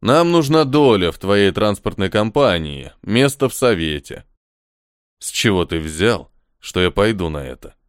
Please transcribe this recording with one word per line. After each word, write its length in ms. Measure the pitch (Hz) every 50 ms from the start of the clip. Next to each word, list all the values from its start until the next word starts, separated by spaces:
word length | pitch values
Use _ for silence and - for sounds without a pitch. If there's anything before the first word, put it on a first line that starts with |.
Нам 300 | - 98 131 156 170 170
нужна 340 | 170 170 160 135 156 160 156
доля 460 | 135 127 151 147 135 113 101 90 85
в 80 | 80 -
твоей 320 | - 95 101 101 101 98
транспортной 600 | - - 101 107 101 95 _ 107 98 - 98 92
компании, 840 | - 107 107 113 104 143 143 123 92 85 80 76 71 69 65 65 - _ -
место 460 | - 101 117 135 139 139 - 139 127
в 60 | -
совете». 720 | - - 123 113 87 82 80 76 71 - - 69 69 - _ _ _ _ _ _ _ _ _ _ _ _ _ _ _ _ _ _ _
«С 120 | - -
чего 340 | - - - 120 101 92 87
ты 160 | - - 82
взял, 500 | 78 80 78 78 92 113 117 90 - _ _ _ _ _ _ _
что 200 | _ - - -
я 100 | 90 -
пойду 380 | 85 - 101 107 113 98 90 82
на 160 | 78 73 69
это?» 300 | 65 65 - - - - _ _